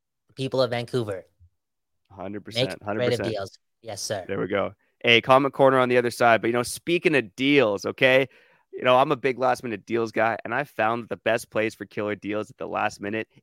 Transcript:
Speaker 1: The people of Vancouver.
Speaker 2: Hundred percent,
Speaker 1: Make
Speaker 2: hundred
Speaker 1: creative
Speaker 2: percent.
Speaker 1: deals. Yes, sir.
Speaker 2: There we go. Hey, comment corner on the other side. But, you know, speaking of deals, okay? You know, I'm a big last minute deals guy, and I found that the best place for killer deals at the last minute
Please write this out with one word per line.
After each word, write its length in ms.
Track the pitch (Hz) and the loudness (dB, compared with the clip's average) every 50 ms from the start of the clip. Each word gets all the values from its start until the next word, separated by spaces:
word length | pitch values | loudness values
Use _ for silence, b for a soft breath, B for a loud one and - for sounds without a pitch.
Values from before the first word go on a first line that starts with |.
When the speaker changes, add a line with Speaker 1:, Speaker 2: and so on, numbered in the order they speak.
| _ _ _ _ _ _ | _ _ _ _ _ _
Speaker 1:
The 40 | _ | _
people 280 | - 131 131 - 131 | -8 -6 -2 0 0
of 100 | 127 117 | 0 2
Vancouver. 540 | 120 120 120 - - 127 113 104 98 90 - _ _ _ - _ _ _ _ _ _ _ _ _ _ _ _ _ | 0 -4 -4 -2 -2 -2 -2 -2 -6 -8 -12 _ _ _ -20 _ _ _ _ _ _ _ _ _ _ _ _ _
Speaker 2:
Hundred 340 | 98 98 90 98 104 104 - | -14 -12 -10 -10 -10 -10 -12
percent, 240 | 101 107 120 131 110 | -6 -2 -2 -2 -2
Speaker 1:
Make 140 | 85 - 101 | -4 -8 -6
Speaker 2:
hundred 160 | 104 101 - | -6 -4 -2
Speaker 1:
creative 200 | 123 123 123 110 | 0 0 0 0
Speaker 2:
percent. 160 | 101 110 110 | -2 -4 -4
Speaker 1:
deals. 240 | 101 98 92 - _ _ _ _ _ | -6 -8 -10 -14 _ _ _ _ _
Yes, 200 | - 107 101 98 | -14 -14 -12 -10
sir. 220 | - - 107 98 90 | -6 -6 -6 -6 -6
Speaker 2:
There 120 | - 98 104 | -6 -6 -6
we 80 | 113 | -4
go. 260 | 92 101 98 95 95 98 _ _ _ _ _ - | -2 -2 -2 -2 -4 -6 _ _ _ _ _ 0
Hey, 160 | 120 117 113 | 2 2 2
comment 340 | - 135 131 135 143 135 - | 4 4 4 4 2 0 0
corner 260 | - 139 135 135 131 | 2 4 4 4 4
on 100 | 127 123 | 2 2
the 80 | 123 | 2
other 140 | 123 120 117 | 2 0 0
side. 300 | - - 123 117 113 107 | -2 2 4 4 4 4
But, 60 | 110 | 2
you 60 | 117 117 | 0 0
know, 100 | 120 120 | -2 -2
speaking 520 | - - - - 165 170 170 - 175 156 | -4 -8 -8 -4 -2 -2 0 0 2 2
of 200 | 131 117 92 - | 0 0 -2 -6
deals, 500 | - 131 139 147 143 123 107 101 98 - | -2 0 4 4 4 4 4 2 -2 -4
okay? 440 | 104 101 - 135 127 131 131 135 b b b b b b b b b | -6 0 2 4 6 6 4 2 b b b b b b b b b
You 120 | - - - | -14 -2 2
know, 140 | 127 127 | 4 6
I'm 140 | 123 139 151 | 6 4 2
a 40 | 147 | 0
big 200 | 117 131 135 117 117 | 0 0 -2 -2 0
last 240 | 131 127 123 - - | 0 0 0 -2 -4
minute 220 | 123 107 95 - | -8 -8 -8 -6
deals 260 | - 113 117 113 110 | -4 -2 -2 -2 -2
guy, 260 | - - 110 113 110 - - | 0 0 0 0 0 -2 -6
and 80 | 107 113 | -6 -4
I 100 | 135 147 | -4 -6
found 400 | - _ - 110 110 117 120 110 | -6 _ 0 0 0 0 -2 -4
that 60 | - | -8
the 80 | 101 | -10
best 320 | 92 _ 113 113 120 - - | -4 _ 0 0 0 -2 -4
place 240 | - 113 110 110 - | -2 -2 -2 -2 -4
for 100 | - 104 | -8 -14
killer 300 | - - 113 104 104 104 | -10 -6 -6 -4 -4 -4
deals 340 | 92 - 101 104 107 104 - | -6 -6 -6 -4 -4 -6 -8
at 80 | - | -10
the 100 | _ 90 | _ -10
last 340 | 87 92 101 104 107 - - | -6 -4 -2 -2 -2 -4 -6
minute 260 | 101 101 107 110 110 b b b | -8 -6 -6 -6 -6 b b b